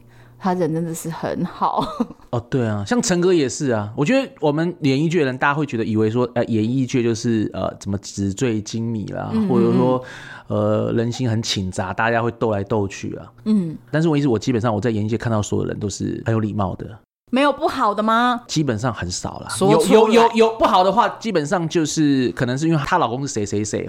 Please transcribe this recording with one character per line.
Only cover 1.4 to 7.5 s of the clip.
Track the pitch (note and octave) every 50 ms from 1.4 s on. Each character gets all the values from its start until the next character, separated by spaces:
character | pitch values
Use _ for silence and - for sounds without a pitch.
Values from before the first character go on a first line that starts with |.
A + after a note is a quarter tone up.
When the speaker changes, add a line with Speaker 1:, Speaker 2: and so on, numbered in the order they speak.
| E3+
Speaker 1:
好。 | F3+ - - G3+ E3 - - - D#5+ D#5 D5 -
<laughs> | - - - - -
Speaker 2:
哦， | - A#2 A2+ -
对 | - C3+ A#2+
啊， | A2 G#2+ G#2 G#2
像 | - A#3+ A#3+ G3+
陈 | - F#3 F3
哥 | E3+ F#3 F#3+
也 | E3+ C#3+ B2
是 | - - D#3+ C3+
啊。 | A#2 G#2+ G#2 G#2 A2+
我 | A#2 D3
觉 | D3 B3
得 | C4+ C4+ - - -
我 | - D3+ C#3+
们 | D3+ E3 F3 E3+ - -
演 | C#3 C3+ C3+
艺 | D#3 E3+
界 | D#3 F3+
的 | D3
人， | C3 B2+
大 | B2+ - C#3+
家 | C#3+
会 | D3 D3+
觉 | C#3 -
得 | A2+ A2+
以 | - A2
为 | G#2+ A2 A2
说， | A2 B2 B2 A#2+ -
呃， | A#2+ A#2
演 | - A#2 G#2+ G#2+
艺 | A2 B2 C3+ C3
界 | A#2+ - C3 A#2
就 | A#2 A#2
是， | G#2+ - A#2+ A#2 A2 G#2 G2